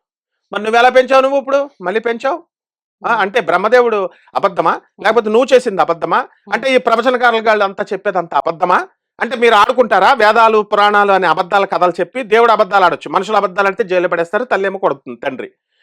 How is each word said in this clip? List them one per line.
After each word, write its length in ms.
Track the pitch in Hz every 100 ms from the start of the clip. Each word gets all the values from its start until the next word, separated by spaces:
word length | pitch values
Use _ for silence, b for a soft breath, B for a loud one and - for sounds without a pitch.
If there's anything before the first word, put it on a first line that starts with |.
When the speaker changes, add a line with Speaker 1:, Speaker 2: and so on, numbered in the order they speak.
| _ _ _ _ _
Speaker 1:
"మరి 100 | -
నువ్వు 160 | 214 233
ఎలా 100 | 254
పెంచావు 320 | 254 254 262
నువ్వు 180 | 269 277
ఇప్పుడు? 300 | 269 277 277 -
మళ్ళీ 180 | 180 214
పెంచావు?" 440 | 233 233 269 339 - _ _ _ _ _ 196
ఆ, 60 |
Speaker 2:
Hmm. 100 | 226
Speaker 1:
అంటే 180 | 196 240
బ్రహ్మదేవుడు 680 | 165 180 214 247 240 214 180 b b -
అబద్ధమా, 360 | 196 170 165
Speaker 2:
Hmm. 320 | 311 - -
Speaker 1:
లేకపోతే 260 | 190 226 214
నువ్వు 240 | 220 262
చేసింది 280 | 254 247 190
అబద్ధమా? 360 | 147 165 165 214
Speaker 2:
Hmm. 360 | 277 _ 202
Speaker 1:
అంటే 220 | 220 269 254
ఈ 20 |
ప్రవచనకారుల 720 | 247 226 247 247 247 226 220
గాళ్ళు 160 | 214
అంతా 220 | 196 202 202
చెప్పేది 240 | 190 208 180
అంతా 200 | 170 147
అబద్ధమా? 500 | 165 160 175 196 381 _ _ -
అంటే 160 | 226 240
మీరు 200 | 233 208
ఆడుకుంటారా 580 | 220 240 226 202 202
వేదాలు 480 | 262 214 220 226 214
పురాణాలు 500 | 208 208 208 208 202
అనే 160 | 190 175
అబద్ధాల 380 | 160 180 202 196
కథలు 260 | 170 180
చెప్పి 320 | 170 170 254
దేవుడు 280 | 214 220 233
అబద్ధాలు 340 | 208 196 196 180
ఆడొచ్చు, 260 | 151 143
మనుషులు 260 | 170 190 214
అబద్ధాలు 300 | 196 185 196
ఆడితే 160 | 190
జైలు 240 | 190 180 180
పడేస్తారు, 360 | 170 170 208
తల్లేమో 340 | 170 196 196 190
కొడుతుంది 420 | 185 139 131 120
తండ్రి, 320 | 143 131 101 _ _ _